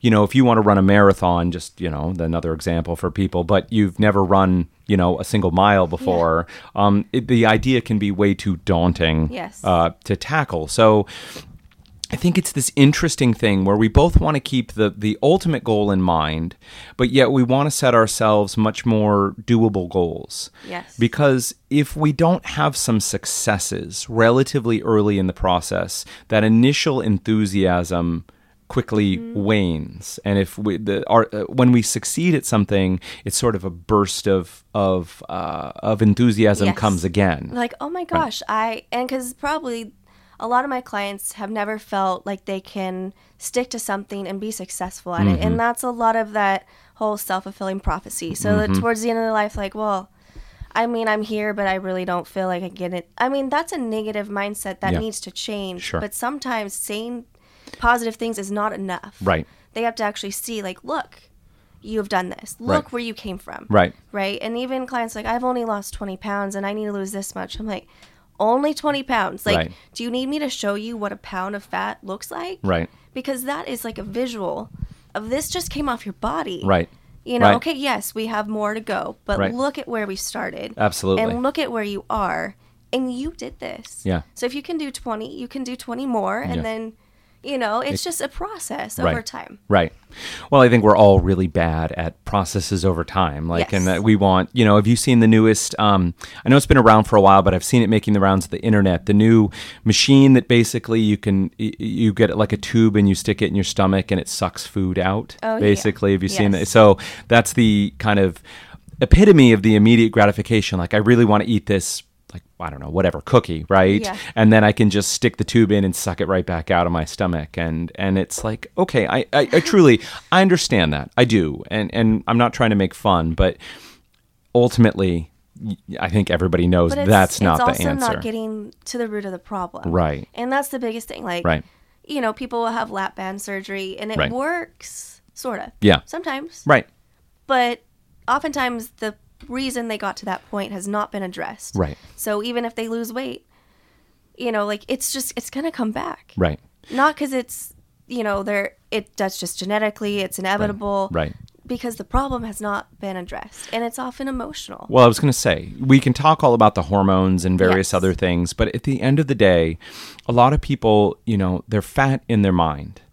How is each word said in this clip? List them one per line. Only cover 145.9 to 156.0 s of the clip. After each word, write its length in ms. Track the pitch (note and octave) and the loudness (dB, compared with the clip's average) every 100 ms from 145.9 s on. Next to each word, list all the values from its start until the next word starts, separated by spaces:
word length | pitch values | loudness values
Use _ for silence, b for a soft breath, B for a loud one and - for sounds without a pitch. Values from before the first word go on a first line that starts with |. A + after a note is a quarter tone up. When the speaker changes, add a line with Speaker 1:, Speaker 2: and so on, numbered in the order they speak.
Speaker 2:
back. 420 | A#3+ - - _ - | -4 -8 -12 _ -2
Speaker 1:
Right. 220 | F2 D2+ _ _ _ | -2 -2 _ _ _
Speaker 2:
Not 260 | B3 C#4+ D4 | 0 0 0
'cause 140 | D4 | -4
it's, 400 | C4 A#3+ - - - _ _ _ | -4 -6 -14 -16 -20 _ _ _
you 160 | B3 | -6
know, 200 | G#3+ G3+ | -4 -4
they're, 320 | G3 G#3 G3+ _ _ | -2 -4 -4 _ _
it, 260 | A3 G3+ - | -8 -8 -6
that's 220 | G3 - | -6 -4
just 200 | F3 - | -10 -8
genetically, 600 | F#3 G#3 G#3+ G#3 G#3 G3+ | -4 -2 -2 -4 -6 -4
it's 200 | F#3+ - | -6 -6
inevitable. 720 | F#3+ G3+ G#3 G3+ G3+ G3 F#3+ | -4 -2 -2 -4 -4 -4 -2
Speaker 1:
Right. 100 | E2 D2+ | -4 -6
Right. 80 | - - _ - | -8 -20 _ -10
Speaker 2:
Because 280 | B3 B3 A3 | -8 -8 -10
the 80 | |
problem 400 | G#3 B3+ C#4 B3+ | -4 -2 -2 -6
has 160 | A3+ G3+ | -8 -8
not 400 | G#3 G3+ - _ | -6 -6 -8 _
been 160 | G3 F#3 | -10 -10
addressed, 540 | F3+ - - - - | -10 -14 -16 -18 -10
and 120 | A3+ | -6
it's 140 | A#3 A#3 | -6 -8
often 280 | B3+ B3 C4+ | -12 -10 -8
emotional. 600 | C4 A#3 - - - - | -8 -10 -12 -16 -16 2
Speaker 1:
Well, 160 | B2+ A#2+ | 8 8
I 20 | |
was 120 | A2 | 6
gonna 120 | D3 | 0
say, 400 | B2 - E2 - - | 0 0 -2 -4 -8
we 200 | C3 C3+ | 4 4